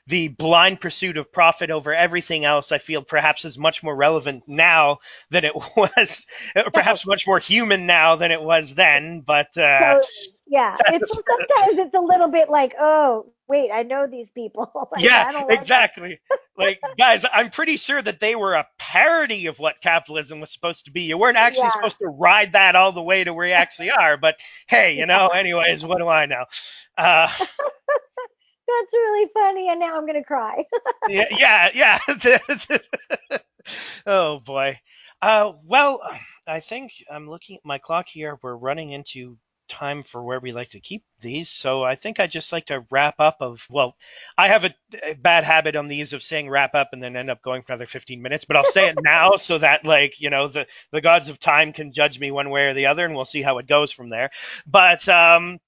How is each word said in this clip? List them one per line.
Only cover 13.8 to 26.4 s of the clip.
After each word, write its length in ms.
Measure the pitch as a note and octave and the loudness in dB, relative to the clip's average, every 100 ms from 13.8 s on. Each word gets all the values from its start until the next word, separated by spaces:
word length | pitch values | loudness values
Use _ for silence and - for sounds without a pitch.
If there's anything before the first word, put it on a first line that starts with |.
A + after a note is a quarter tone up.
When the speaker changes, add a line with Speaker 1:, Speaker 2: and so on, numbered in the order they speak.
Speaker 2:
know 240 | A#3+ C4+ C#4 | -6 -4 -4
these 220 | B3 A3+ | -6 -16
people." 400 | - A3+ G#3+ A#3 | -14 -12 -10 -10
<laughs> 180 | C#4+ C4+ | -10 -10
Like, 100 | D#3+ | 0
Speaker 1:
Yeah, 240 | A3+ B3 B3+ | 4 4 2
Speaker 2:
I 20 | |
don't 180 | D4 C#4 | -4 0
like 100 | C#4 | 0
Speaker 1:
exactly. 580 | C4+ B3 A3 - F3 E3 _ | 2 2 2 -2 -14 -16 _
Speaker 2:
<laughs> 40 | C4+ - - | -6 -6 -4
Speaker 1:
Like, 240 | G3 F#3+ C#4 A#3+ | -4 -4 -10 2
guys, 260 | B3 A3+ A#3 | 4 4 2
I'm 160 | A3 A#3 | 0 -2
pretty 280 | - D#4+ C#4+ | -4 -4 -4
sure 220 | - C#4+ | -4 -4
that 200 | G#3+ F3 | -4 -4
they 160 | G#3+ A#3 | -4 -2
were 180 | G3 | -2
a 140 | E3+ D3 _ | -2 -4 _
parody 720 | - F3+ C#4+ E4 C#4+ G#3+ E3 | -4 2 2 2 -2 -4 -8
of 100 | D3 | -4
what 240 | D3+ - | -6 -4
capitalism 580 | F3 E3+ E3+ D#3 C#3 D3+ | 0 0 -2 -10 -10 -14
was 120 | D3+ | -16
supposed 340 | - E3+ E3 - | -8 -8 -8 -10
to 60 | |
be. 100 | C#3+ | -10
You 160 | E3+ D#3+ | -6 0
weren't 180 | A#3+ A#3+ | 2 4
actually 280 | A#3 B3+ | 4 2
Speaker 2:
Yeah. 60 | A#3+ | 0
Speaker 1:
supposed 260 | G#3+ G#3+ - | 0 -4 -6
to 80 | F#3 | -10
ride 460 | C#3 F3 G3+ G3+ | 0 2 4 2
that 240 | G3 F#3+ F3+ | 4 4 6
all 160 | F#3+ | 4
the 100 | F3+ | 0
way 220 | E3+ F#3+ | -2 -2
to 100 | F3 | -2
where 140 | E3 F3 | -4 0
you 60 | |
actually 360 | F3+ F3 - F3 | 2 2 -2 -2
are, 280 | B3+ E3 D3 | 2 2 2
but 200 | D#3 D#3 - - _ | 0 -2 -10 -20 _
hey, 260 | A#3 F#3+ D3 | 2 2 0
you 120 | E3 | 0
know, 220 | F#3 F#3+ | 2 2
Speaker 2:
<laughs> 40 | |
Yeah. 60 | F3+ | 2
Speaker 1:
anyways, 440 | F#3+ F3 E3 E3 | -2 0 0 -2
what 140 | D#3+ F3+ | -4 -4
do 100 | E3+ | 0
I 200 | D#3+ D3 | 0 0
know? 180 | B2+ | -4